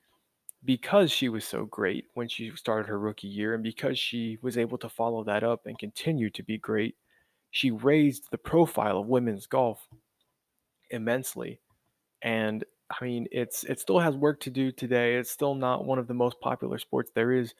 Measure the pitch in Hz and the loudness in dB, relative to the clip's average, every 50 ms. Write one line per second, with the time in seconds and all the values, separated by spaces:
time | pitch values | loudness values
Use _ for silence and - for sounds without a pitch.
0 | _ _ _ _ _ _ _ _ _ - - _ - 127 131 120 - - 185 208 | _ _ _ _ _ _ _ _ _ -20 -20 _ 0 0 0 0 2 4 6 6
1 | 196 151 - - - 123 110 110 - - - 120 113 104 - - 104 92 101 - | 6 6 4 0 0 0 -2 -4 -6 -6 -6 -6 -6 -6 -4 -2 0 0 0 -2
2 | - _ - 123 120 113 - - 113 110 - - - - 113 110 107 104 107 101 | -6 _ -8 -8 -8 -8 -8 -8 -10 -10 -12 -8 -4 -2 0 0 -2 -2 -4 -4
3 | 104 107 101 - - 101 101 101 104 110 113 113 110 113 113 - - 139 139 127 | -2 -4 -4 -6 -10 -10 -6 -4 -2 -2 -2 -2 -4 -6 -6 -4 -4 -2 -2 -2
4 | - - - 120 113 113 110 110 - 127 113 120 113 113 120 120 - 113 - - | -4 -4 -4 -4 -6 -6 -6 -6 -6 -4 -2 -2 -2 -2 -2 -6 -10 -8 -4 -2
5 | 113 117 117 110 107 107 104 107 110 117 117 110 - 107 110 - - 104 - - | -2 0 0 -2 -2 0 0 2 2 2 0 -2 -4 -10 -12 -10 -10 -12 -10 -6
6 | - 160 165 143 113 104 - - 92 - 110 110 - - 110 107 107 113 - _ | -2 -2 0 0 0 -2 -2 -6 -8 -6 -6 -6 -4 -2 0 0 0 -2 -4 _
7 | _ _ _ _ _ _ _ _ _ _ - - - 131 113 107 110 139 147 156 | _ _ _ _ _ _ _ _ _ _ -4 0 0 0 2 2 4 6 6 6
8 | 151 143 123 - - - - 113 - - - 165 170 156 - - 107 107 95 92 | 6 4 4 0 -6 -8 -8 -8 -2 2 4 6 6 6 4 2 2 2 2 0
9 | 101 110 127 127 123 117 107 98 - - - 131 127 117 107 - - - - - | 2 2 2 2 2 2 -2 -4 -4 -2 0 2 2 2 0 -4 -10 -20 -20 -20
10 | _ _ _ _ _ _ _ _ _ _ _ _ _ _ _ _ _ - - 117 | _ _ _ _ _ _ _ _ _ _ _ _ _ _ _ _ _ -8 -6 -2
11 | 110 113 117 131 131 - - - 120 - 120 - _ _ _ _ _ _ _ _ | 0 2 0 0 0 -4 -6 -8 -8 -8 -10 -12 _ _ _ _ _ _ _ _
12 | _ _ _ - - 117 113 113 110 107 107 110 - - _ _ _ - - - | _ _ _ -6 -2 -2 0 0 0 0 -2 -4 -6 -10 _ _ _ -12 -10 -8
13 | 127 127 120 120 117 - - 127 120 - - - - - 139 - - - 190 180 | -6 -4 -4 -4 -4 -4 -2 -4 -4 -4 -4 -8 -6 -6 -6 -4 0 4 4 4
14 | 170 165 139 135 143 147 147 - - 139 123 135 135 131 127 - 127 117 123 120 | 4 4 2 4 2 2 2 0 -4 -6 -2 0 0 0 -2 -4 -2 2 2 4
15 | 120 120 120 123 123 - - - 147 139 139 135 131 127 127 - - - 131 131 | 4 4 2 2 0 -4 -4 -2 0 0 0 0 0 0 0 0 0 0 0 0
16 | 123 120 123 123 120 123 120 - - 131 127 127 - 127 127 - - - - 123 | -2 -2 0 2 2 0 0 -2 -2 -2 -2 -2 -4 -4 -6 -6 -6 -2 -2 -2
17 | 123 - - 113 113 120 127 127 120 113 - | -2 0 0 2 2 4 4 2 0 -2 -6